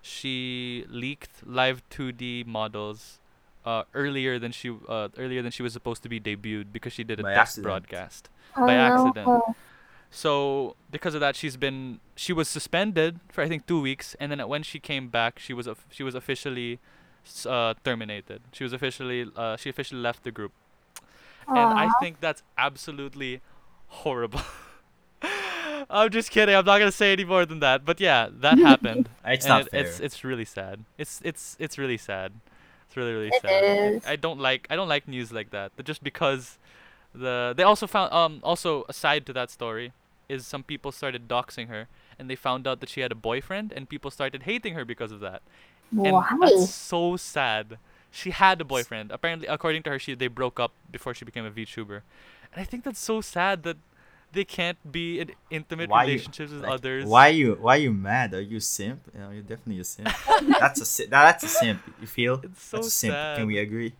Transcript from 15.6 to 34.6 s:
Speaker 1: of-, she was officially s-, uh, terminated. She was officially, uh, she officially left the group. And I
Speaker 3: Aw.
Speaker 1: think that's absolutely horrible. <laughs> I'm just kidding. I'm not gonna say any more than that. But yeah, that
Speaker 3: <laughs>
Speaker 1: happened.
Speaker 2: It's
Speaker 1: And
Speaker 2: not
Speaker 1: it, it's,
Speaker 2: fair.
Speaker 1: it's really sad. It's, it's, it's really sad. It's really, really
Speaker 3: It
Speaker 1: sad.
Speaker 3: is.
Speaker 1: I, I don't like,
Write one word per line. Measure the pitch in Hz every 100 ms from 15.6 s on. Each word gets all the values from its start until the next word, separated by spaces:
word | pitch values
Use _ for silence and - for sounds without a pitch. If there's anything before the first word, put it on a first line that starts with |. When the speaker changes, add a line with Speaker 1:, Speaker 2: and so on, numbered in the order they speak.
| 120
Speaker 1:
of-, | 107 _
she | -
was | 135 127
officially | - 131 143 127 120 120 _ _ _ _
s-, | - - 120
uh, | 127 117 113
terminated. | - 117 110 104 - 101 _
She | -
was | 127
officially, | 127 151 - 127 123 120 -
uh, | 113 110
she | 139
officially | 131 135 131
left | 120 120
the | 127
group. | 110 104 _ _ _ _ - _ _ - - -
And | 254 233 220
I | 208
Speaker 3:
Aw. | 233
Speaker 1:
think | 175 160
that's | 165 151 _ -
absolutely | 135 139 - 147 139 139 131 127 - - - - - -
horrible. | - 127 117 131 -
<laughs> | - - - _ _ _ _ - 403 381 349 330 294 277
I'm | 202 220
just | 214 220
kidding. | - 208
I'm | 196
not | 185 202
gonna | 208
say | - 208
any | 190
more | 180 185 170
than | 160
that. | 143 135
But | 143 170
yeah, | 190 131 113
that | 113 135 254
Speaker 3:
<laughs> | 330
Speaker 1:
happened. | 269 - 233 254 -
Speaker 2:
It's | - 131
Speaker 1:
And | 139
Speaker 2:
not | 127
Speaker 1:
it, | 139
it's, | 143 143 -
Speaker 2:
fair. | 143
Speaker 1:
it's | -
really | 131 127
sad. | 110 - 95 101 110 _
It's, | 151 -
it's, | - 160 - -
it's | 160 -
really | 135 117
sad. | - 98 95 104 _ - _ _ _
It's | -
really, | 120
really | 113 107
Speaker 3:
It | 254
Speaker 1:
sad. | - 190
Speaker 3:
is. | 202 202 208 214 165
Speaker 1:
I, |
I | 147
don't | 165 147
like, | 135 131